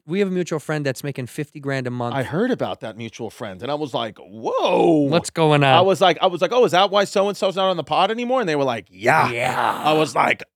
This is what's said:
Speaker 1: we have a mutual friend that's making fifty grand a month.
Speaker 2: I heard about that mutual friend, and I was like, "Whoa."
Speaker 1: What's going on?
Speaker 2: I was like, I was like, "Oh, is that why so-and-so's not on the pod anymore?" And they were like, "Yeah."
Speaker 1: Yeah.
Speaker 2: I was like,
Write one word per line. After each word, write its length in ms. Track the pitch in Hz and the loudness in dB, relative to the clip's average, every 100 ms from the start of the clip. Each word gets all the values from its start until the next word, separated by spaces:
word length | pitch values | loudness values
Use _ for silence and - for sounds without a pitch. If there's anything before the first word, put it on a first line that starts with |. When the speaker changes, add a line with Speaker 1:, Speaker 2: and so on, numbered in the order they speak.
| 151 | -6
Speaker 1:
we 140 | 190 | -4
have 80 | 196 | -2
a 20 | |
mutual 300 | 180 170 156 | -2 -4 -6
friend 260 | - 151 139 | -4 -4 -4
that's 160 | - | -6
making 240 | 143 135 123 | -8 -8 -10
fifty 320 | - 143 151 | -10 -10 -10
grand 300 | 139 135 123 | -6 -4 -4
a 20 | |
month. 240 | 123 120 | -6 -4
Speaker 2:
I 80 | 135 | -4
heard 300 | 107 151 247 | -4 -2 -2
about 260 | 233 104 92 | -2 -4 -6
that 140 | 113 110 | -10 -12
mutual 340 | 113 - 110 | -12 -10 -12
friend, 300 | - 110 95 | -10 -12 -10
and 60 | 123 | -8
I 60 | |
was 180 | 147 143 | -6 -4
like, 220 | 127 113 - | -4 -6 -10
"Whoa." 880 | 87 107 123 508 - 180 175 156 139 | -20 -10 -6 -2 0 2 4 4 2
Speaker 1:
What's 220 | 170 - | 0 -2
going 340 | - 156 147 | 0 4 6
on? 100 | 139 160 | 6 6
Speaker 2:
I 40 | |
was 200 | 190 160 | 6 4
like, 180 | 185 156 | 2 4
I 60 | 185 | 0
was 120 | 170 | 0
like, 120 | 180 | 0
"Oh, 120 | 254 | 2
is 60 | 202 | 4
that 180 | 170 196 | 4 2
why 100 | 202 | 2
so-and-so's 540 | 196 202 202 190 190 180 | 0 0 0 0 -2 0
not 120 | 190 | 0
on 80 | 175 | -2
the 60 | |
pod 300 | 131 156 196 | -2 0 2
anymore?" 260 | 226 240 262 | 0 -2 -2
And 100 | 190 | 0
they 60 | |
were 80 | 147 | 0
like, 240 | 135 113 - | 0 -2 -8
"Yeah." 420 | 92 113 156 131 | -4 2 2 2
Speaker 1:
Yeah. 500 | 120 127 123 113 - | -2 -4 -2 -2 0
Speaker 2:
I 80 | 147 | 0
was 200 | 156 151 | 0 0
like, 300 | 156 147 - - | 0 0 -2 -6